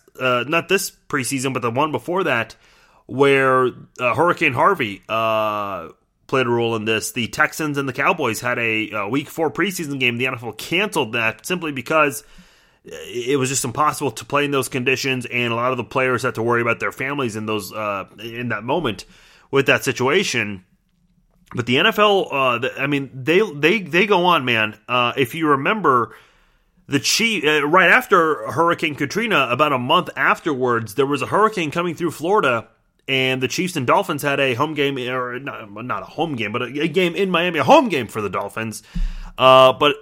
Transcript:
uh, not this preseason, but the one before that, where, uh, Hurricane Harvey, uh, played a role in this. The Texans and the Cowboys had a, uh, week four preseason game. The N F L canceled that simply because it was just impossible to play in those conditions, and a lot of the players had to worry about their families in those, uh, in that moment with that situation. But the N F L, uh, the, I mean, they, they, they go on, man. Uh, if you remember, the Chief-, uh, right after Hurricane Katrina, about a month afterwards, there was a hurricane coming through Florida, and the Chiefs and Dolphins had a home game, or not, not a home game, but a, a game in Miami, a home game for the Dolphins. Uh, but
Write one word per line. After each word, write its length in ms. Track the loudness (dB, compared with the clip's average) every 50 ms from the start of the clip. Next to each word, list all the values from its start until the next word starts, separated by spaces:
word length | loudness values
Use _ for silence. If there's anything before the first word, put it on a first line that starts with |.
| _ _ _ -4
uh, 280 | 0 0 0 0 0 -2
not 220 | -2 -2 0 0
this 220 | 0 -2 -2 -4 -12 _ _ -6
preseason, 420 | -4 -4 -4 -4 -4 -4 -2 -4
but 100 | -2 -2
the 100 | -2 -2
one 200 | 0 0 0 0
before 320 | -2 -4 -4 -4 -4 -2 0
that, 320 | 0 0 -2 -2 -4 -10 _ _ _ _ _ _ _ _ _ _ -6
where, 640 | 0 2 4 6 6 4 4 4 4 4 2 0 -2 -6 -12 -20 _ -4
uh, 160 | -2 0 2
Hurricane 380 | 2 2 2 2 2 0 0 2
Harvey, 480 | 2 2 2 2 2 -2 -4 -6 -8 -8 -4
uh, 800 | -2 0 0 0 0 0 0 0 -2 -4 -4 -6 -8 -8 -10 -12 -16 _ _ _ _ _ _ -2
played 180 | 0 0 2
a 40 | 2
role 280 | 2 2 2 0 0 -2
in 80 | 0
this. 260 | 0 0 0 -2 -4
The 160 | -4 -6 -6 -4
Texans 500 | 0 0 0 0 0 -2 -4 -4 -2 -4
and 120 | -4 -4
the 40 | -4
Cowboys 460 | -2 0 0 0 0 -2 -2 -2 -2
had 180 | -4 -4 -2 -2
a, 340 | -2 -2 -2 -2 -2 -4
uh, 160 | -4 -6 -4 -2
week 180 | -2 -4 -4 -6
four 240 | -4 -4 -4 -2
preseason 480 | -2 -2 -2 -2 -4 -6 -8 -8 -4 -2
game. 180 | 0 0 0 0
The 100 | -2 -4
N 80 | -4
F 80 | -6 -8
L 100 | -10 -10
canceled 600 | -10 -6 -4 -2 -2 -2 -2 -2 -2 -2 -2 -2
that 320 | -2 -2 -2 -4 -6 -6
simply 280 | -6 -6 -6 -4 -6 -6
because 500 | -6 -4 0 2 2 2 2 0 -4 -10 _ -20 -20 -20 _ _ _ _ _ _ _ _
it 520 | -16 -16 -16 -14 -10 -8 -6 -2 0 0 0
was 120 | 0 0
just 160 | -2 -2 -4
impossible 460 | -4 -2 -2 -2 -2 -2 -2 -4 -4
to 140 | -6 -6 -6
play 200 | -4 -2 0 0
in 60 | 0
those 180 | 0 -2 -2 -2
conditions, 560 | -4 -4 -2 -2 -2 -2 -2 -2 -2 -4 -4
and 260 | -4 -4 -2 -2 -2
a 40 | 0
lot 160 | 0 0 0
of 60 | -2 -2
the 60 | -4
players 400 | -4 -2 0 0 2 0 0 0
had 120 | -2 -2
to 80 | -2 0
worry 180 | 2 2 2
about 180 | 2 0 0 -2
their 140 | -2 -4 -4
families 420 | -4 -6 -4 -4 -2 -4 -4 -4
in 100 | -4 -4
those, 280 | -2 -2 -4 -4 -6 -8
uh, 320 | -6 -4 -4 -4 -4 -6 -10 -14 -16
in 300 | -14 -12 -10 -8 -6 -4
that 140 | -4 -4 -2
moment 420 | -2 -2 0 0 -2 -4 -6 -10 -18 -20 _ _ _ _ _ _ _
with 140 | 0 0 2
that 180 | 2 0 0 0
situation. 800 | -2 -2 0 0 2 2 2 0 0 -2 -2 -4 -4 -6 -10 -14 _ _ _ _ _ _ _ _ _ _ _ _ _ _ _ _ -10 -8
But 120 | -6 -2
the 140 | 0 2 2
N 80 | 2 2
F 120 | 2 4
L, 300 | 4 4 4 2 0 0
uh, 280 | -2 0 0 2 0 0
the, 220 | -2 -4 -4 -4
I 60 | -4 -2
mean, 220 | -2 -2 -4 -6 -10
they, 280 | -6 0 2 4 4
they, 380 | 2 2 0 0 2 2 2 2
they 240 | -2 0 0 2 2
go 200 | 4 4 4 4
on, 200 | 4 4 2 2
man. 340 | 2 2 2 0 -2 -4 -8 _ -2
Uh, 240 | 0 0 0 0 0 0
if 180 | -2 -2 -2
you 140 | -2 0 2
remember, 640 | 2 2 2 0 -2 0 2 2 2 2 2 -2 -6 -14 -20 _ _ _ _ _ _ _ _ _ _ _ _ -4
the 120 | -2 -2
Chief-, 460 | 0 0 0 0 0 0 0 0 2
uh, 200 | 2 2 2 2
right 240 | 4 6 6 6 6
after 640 | 6 4 4 4 4 4 4 2 0 -2 -4 -4
Hurricane 440 | -2 0 2 2 2 0 -2 -4 -4
Katrina, 520 | -4 -6 -4 -4 -4 -2 0 2 0 2 2
about 200 | 2 2 2 2
a 60 | 2 0
month 320 | 0 2 2 2 2 -2 -4 0
afterwards, 800 | 2 2 2 2 0 -2 -2 0 2 2 2 0 -2 -2 0
there 100 | 0 0
was 160 | 2 0 -2
a 60 | -2 0
hurricane 440 | 2 2 2 2 2 -2 -4 -4
coming 240 | -2 -2 -2 -4 -4
through 160 | -4 -4 -4
Florida, 560 | -4 -4 -2 0 2 2 2 2 0 0 -2 -8 _ _ _ _ _ _ _ -2
and 340 | -2 0 0 0 0 0
the 60 | -2 -2
Chiefs 280 | -2 -4 -4 -4 -4 -2
and 100 | 0 2
Dolphins 340 | 2 2 2 0 -4 -4
had 180 | -2 -2 0 0
a 140 | 0 0 0
home 180 | 0 -2 -2 0
game, 240 | 0 -2 -2 -2 -2
or 420 | -4 -4 -4 -4 -4 -6 -8 -8
not, 320 | -10 -10 -10 -12 -12 -14
not 300 | -14 -12 -8 -8 -6 -8
a 40 | -8
home 300 | -8 -6 -4 -4 -2 -2
game, 160 | -2 -4 -4
but 120 | -4 -4 -4
a, 180 | -6 -4 -4
a 60 | -4 -2
game 280 | 0 0 0 0 0
in 140 | 0 -2 0
Miami, 300 | 0 0 0 0 0 0
a 40 | 4
home 240 | 6 6 6 6 4
game 200 | 0 -2 -4 -4
for 140 | -6 -6
the 80 | -4 -4
Dolphins. 540 | -4 -4 -6 -6 -6 -6 -6 -6 -8 -10 -14 -8 -4 -4 -4 -4 -4 -8 -14 -12 -2 4
Uh, 360 | 8 10 10 12 10 10 8
but 220 | 4 2 0 0 0